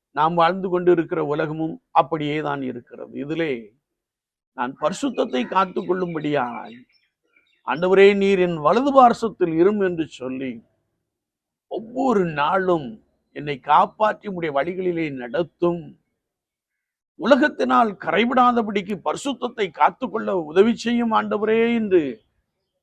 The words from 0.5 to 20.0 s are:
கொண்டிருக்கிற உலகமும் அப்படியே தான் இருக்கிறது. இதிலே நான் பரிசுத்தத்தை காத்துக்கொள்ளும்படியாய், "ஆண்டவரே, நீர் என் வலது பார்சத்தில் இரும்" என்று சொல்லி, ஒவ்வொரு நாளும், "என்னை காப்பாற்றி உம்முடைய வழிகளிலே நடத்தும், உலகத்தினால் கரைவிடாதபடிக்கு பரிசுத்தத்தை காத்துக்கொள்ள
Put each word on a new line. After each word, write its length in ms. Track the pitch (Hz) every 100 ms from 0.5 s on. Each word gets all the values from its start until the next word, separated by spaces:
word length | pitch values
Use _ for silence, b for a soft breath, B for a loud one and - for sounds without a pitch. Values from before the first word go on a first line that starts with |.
| 190 185
கொண்டிருக்கிற 560 | 180 180 170 160 175 151
உலகமும் 560 | 147 156 160 160 - _
அப்படியே 500 | 165 165 160 147 151
தான் 200 | 151 143
இருக்கிறது. 580 | 127 120 - 120 - 123
இதிலே 540 | 143 160 160 120 104 _ _ _ _ _ _ _ _
நான் 240 | - 123 -
பரிசுத்தத்தை 600 | 202 190 277 240 262 254 220
காத்துக்கொள்ளும்படியாய், 1300 | 190 190 196 175 185 175 160 147 143 123 110 110 120 - _ _ _ _ _ _ _ 104
"ஆண்டவரே, 500 | 143 185 190 196 202
நீர் 240 | 196 196
என் 180 | 175 165
வலது 340 | 147 214 277
பார்சத்தில் 600 | 269 240 - 226 - 175
இரும்" 260 | 160 190 214
என்று 280 | 190 170 147
சொல்லி, 560 | - 127 131 131 117 - _ _ _ _ _ _ _ _ _ _
ஒவ்வொரு 580 | - 220 247 262 202 175
நாளும், 800 | 147 151 190 185 170 127 107 _ _ _
"என்னை 280 | 139 147 131
காப்பாற்றி 720 | 143 160 202 - 214 208 208
உம்முடைய 220 | 175 165
வழிகளிலே 600 | 139 175 185 180 165 156
நடத்தும், 880 | 135 120 143 175 _ 175 175 147 - _ _ _ _ _ _ _ _ _ _ _ -
உலகத்தினால் 760 | 196 262 302 - 247 254 220
கரைவிடாதபடிக்கு 1120 | - 160 170 240 254 247 233 214 208 185 185 -
பரிசுத்தத்தை 680 | - 285 262 240 233 190
காத்துக்கொள்ள 580 | - - -